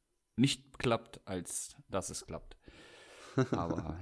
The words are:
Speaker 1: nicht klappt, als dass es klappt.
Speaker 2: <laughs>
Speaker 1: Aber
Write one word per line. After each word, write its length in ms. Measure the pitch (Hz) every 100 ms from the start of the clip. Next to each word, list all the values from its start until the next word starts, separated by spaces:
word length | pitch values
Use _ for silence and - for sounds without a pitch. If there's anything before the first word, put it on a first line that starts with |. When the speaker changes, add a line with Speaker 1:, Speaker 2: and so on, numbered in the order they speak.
| _ _ _ -
Speaker 1:
nicht 420 | 139 - - -
klappt, 400 | 131 117 - - -
als 480 | 92 87 - - - -
dass 200 | 98 -
es 160 | - -
klappt. 300 | 82 - - - - - - - - - -
Speaker 2:
<laughs> 160 | 127
Speaker 1:
Aber 480 | 113 85 85 78 85